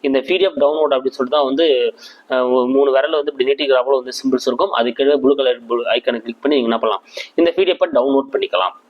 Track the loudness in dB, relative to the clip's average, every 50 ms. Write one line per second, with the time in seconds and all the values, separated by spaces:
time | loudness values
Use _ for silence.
0 | -2 0 -2 -2 0 0 0 0 0 0 0 0 0 0 2 0 0 0 0 0
1 | -2 -4 -4 -4 -4 -2 0 0 0 0 0 0 2 2 2 2 0 -2 -4 -6
2 | -20 -20 -20 -20 _ _ -2 -2 0 2 2 2 2 2 2 2 2 4 2 0
3 | 0 0 -2 -2 -2 -4 -4 -2 0 0 0 0 2 2 2 2 2 2 0 -2
4 | -2 -6 -12 -6 -2 -2 -2 0 0 -2 -2 -2 -2 -2 0 0 -2 -2 0 0
5 | 0 2 2 2 4 2 2 2 2 0 0 -2 -4 -4 -4 -4 -2 -2 -2 -2
6 | 0 -2 -4 -4 -6 -10 -14 _ -2 0 0 2 2 0 -2 0 0 -2 -2 -4
7 | _ -14 -14 -14 -14 -8 _ 0 0 0 2 0 0 0 0 0 -2 0 0 0
8 | 0 2 0 0 -2 -2 -4 -4 -4 -2 -2 -2 -2 -2 -4 -8 _